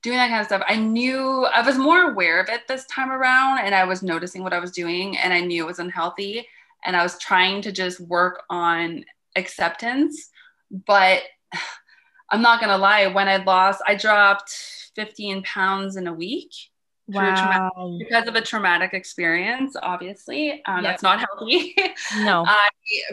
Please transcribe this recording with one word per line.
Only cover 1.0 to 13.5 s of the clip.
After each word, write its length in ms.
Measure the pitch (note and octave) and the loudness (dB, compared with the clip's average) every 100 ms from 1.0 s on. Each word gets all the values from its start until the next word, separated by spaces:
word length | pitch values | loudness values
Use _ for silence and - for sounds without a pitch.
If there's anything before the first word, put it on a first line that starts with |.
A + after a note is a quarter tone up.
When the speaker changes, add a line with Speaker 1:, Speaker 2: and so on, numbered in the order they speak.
| B3+ C4 C4 C4 B3+ | 0 -2 -2 0 2
Speaker 1:
I 160 | A3+ | 2
was 160 | A#3+ C4 | 2 2
more 320 | C#4 E4+ F4 | 4 4 4
aware 300 | G3 E3+ E3+ | 2 2 2
of 80 | F#3+ | 0
it 180 | A#3 - | -6 -6
this 180 | C4 - | -8 -8
time 240 | - C4 | -6 -4
around, 480 | C4 C4 B3+ C4+ C4 | 0 2 4 4 0
and 160 | G3+ G3 | 2 2
I 80 | |
was 180 | F#3 F#3 | 2 0
noticing 400 | F#3 E3 F3+ F#3 | -2 -4 -6 -8
what 100 | F#3 | -4
I 80 | F3 | -4
was 120 | F3+ | -4
doing, 460 | F3+ E3+ F3 G3 F#3+ | -8 -6 -4 -4 -2
and 140 | F3+ | 0
I 100 | F3 | 0
knew 220 | F3+ E3+ | 0 -4
it 40 | D#3+ | -4
was 120 | F3+ | -6
unhealthy, 680 | F3 F3 E3+ F3 G3+ A3 A#3 _ _ _ | -8 -4 -6 -4 -8 -10 -12 _ _ _
and 120 | - F3+ | -2 0
I 60 | |
was 160 | F3+ - | 0 -4
trying 420 | - F#3 F#3 G3 | 0 2 2 0
to 100 | G#3 | -6
just 280 | F#3 F#3 F3+ | -4 -6 -6
work 400 | E3+ F3 F3+ F3+ - | -4 0 0 -2 -10
on 560 | F3 E3+ E3+ E3+ E3+ - _ _ F#3+ | -2 0 0 -4 -8 -14 _ _ -6
acceptance. 960 | F#3 - E3+ - A3+ C4 D4+ - - _ - _ _ | -6 -4 -4 -2 -4 0 0 -2 -18 _ -20 _ _
But 500 | F#3+ - G3+ F#3 F#3 - _ _ | -12 2 6 6 4 -2 _ _
<sighs> 760 | - - - _ _ _ _ _ | -12 -12 -16 _ _ _ _ _
I'm 100 | G#3+ | 2
not 180 | A#3 A#3 | 4 4
gonna 200 | A3 G3 | 4 4
lie, 260 | G3 G#3 F#3+ | 4 4 4
when 200 | F#3+ G3 | 2 2
I 100 | F#3+ | 2
lost, 440 | F#3+ | 4